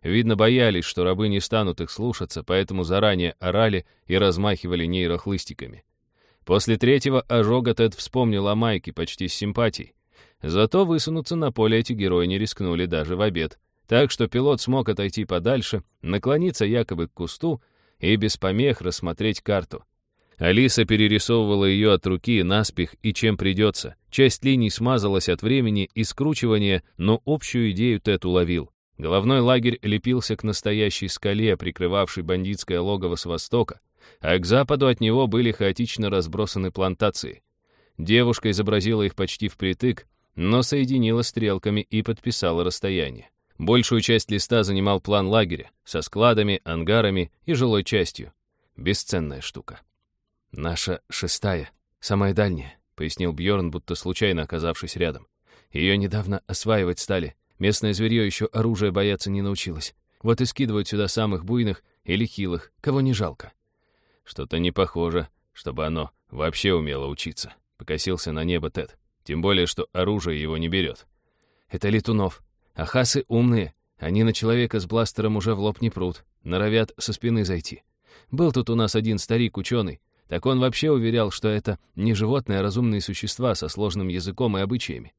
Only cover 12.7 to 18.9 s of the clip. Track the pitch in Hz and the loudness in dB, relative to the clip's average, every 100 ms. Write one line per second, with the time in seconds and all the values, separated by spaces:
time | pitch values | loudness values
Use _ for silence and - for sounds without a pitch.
12.7 | 85 90 82 76 90 107 82 78 - _ | 0 0 -2 -2 0 0 0 -4 -6 _
13.7 | _ _ 117 135 - 113 120 135 135 - | _ _ 2 2 0 0 2 2 0 0
14.7 | 131 113 101 101 98 104 90 87 131 - | 0 0 0 -2 -4 -2 0 0 0 -2
15.7 | 104 - _ 80 98 127 147 175 - 104 | -6 -8 _ -4 -2 0 0 0 0 0
16.7 | 117 113 85 82 - 87 - 165 120 _ | 0 0 -2 -6 -6 -10 -4 -4 -4 _
17.7 | _ _ _ - 110 104 - 95 98 139 | _ _ _ 0 2 2 0 -2 0 0
18.7 | 127 90 | 0 -4